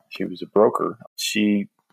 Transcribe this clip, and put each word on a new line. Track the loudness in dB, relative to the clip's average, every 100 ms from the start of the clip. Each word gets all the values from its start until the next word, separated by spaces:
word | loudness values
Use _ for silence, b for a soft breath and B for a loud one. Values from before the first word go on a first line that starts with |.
| _
she | -10
was | -8 -10
a | -2
broker. | 4 4 2 -4 -6 -16 -10
She | -4 0 2 0 -2 _ _